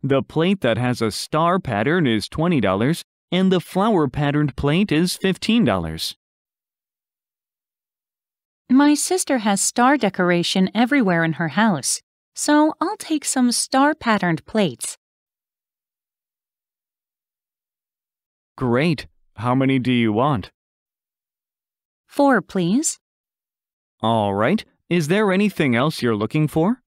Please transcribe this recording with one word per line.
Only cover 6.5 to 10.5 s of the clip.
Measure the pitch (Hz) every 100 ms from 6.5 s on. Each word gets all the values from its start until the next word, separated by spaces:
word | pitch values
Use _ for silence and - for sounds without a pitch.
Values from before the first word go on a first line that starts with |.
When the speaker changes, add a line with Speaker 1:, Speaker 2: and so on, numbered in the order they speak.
| _ _ _ _ _ _ _ _ _ _ _ _ _ _ _ _ _ _ _ _ _ _
Speaker 2:
My | 254 294
sister | 294 - 370 - 269
has | 208 196
star | - - 247 285
decoration | 202 - 180 175 170